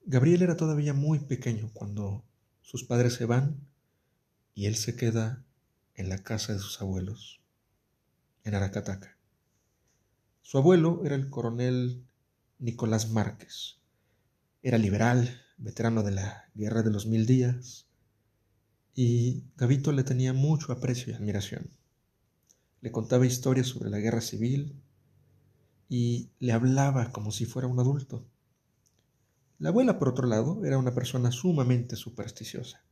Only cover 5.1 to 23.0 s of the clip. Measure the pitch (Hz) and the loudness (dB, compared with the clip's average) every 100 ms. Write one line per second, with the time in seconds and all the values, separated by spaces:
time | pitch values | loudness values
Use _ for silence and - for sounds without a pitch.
5.1 | 113 110 131 - _ _ _ _ - 92 | 0 -2 -6 -14 _ _ _ _ -10 -6
6.1 | 95 - 110 - 104 98 - 98 92 92 | -6 -6 -8 -4 -6 -8 -10 -6 -6 -6
7.1 | 110 - - _ _ _ _ _ _ _ | -10 -16 -20 _ _ _ _ _ _ _
8.1 | _ _ _ 107 101 98 104 104 95 - | _ _ _ -6 -2 -2 -4 -6 -10 -12
9.1 | _ _ _ _ _ _ _ _ _ _ | _ _ _ _ _ _ _ _ _ _
10.1 | _ _ _ - 135 143 185 160 170 156 | _ _ _ -2 4 6 8 6 2 -2
11.1 | 139 135 123 117 117 127 127 123 123 - | -2 -4 -4 -4 -2 0 0 -2 -6 -14
12.1 | _ _ _ _ _ 117 117 113 110 110 | _ _ _ _ _ -8 -4 0 0 0
13.1 | 110 98 - - - - - _ _ _ | -2 -2 -6 -18 -16 -16 -18 _ _ _
14.1 | _ _ _ _ _ 127 117 104 101 113 | _ _ _ _ _ 0 2 4 4 4
15.1 | 123 120 - _ _ 110 - 113 113 101 | 4 2 -4 _ _ -14 -4 0 0 0
16.1 | 98 98 - - - 104 113 110 104 107 | -2 -4 -8 -18 -8 -4 0 0 0 0
17.1 | 113 110 127 123 123 - - _ _ _ | 0 4 4 4 -2 -8 -20 _ _ _
18.1 | _ _ _ _ _ _ _ _ - 123 | _ _ _ _ _ _ _ _ 0 2
19.1 | 120 120 127 - - 123 139 143 143 131 | 4 0 -2 -8 -4 0 2 2 0 0
20.1 | 127 131 131 143 151 - 123 131 123 - | 0 0 2 2 0 -2 -6 -4 -4 -6
21.1 | 110 104 101 98 - - _ _ _ _ | -6 -4 -4 -4 -10 -14 _ _ _ _
22.1 | _ _ _ _ _ _ _ 120 117 | _ _ _ _ _ _ _ -6 -4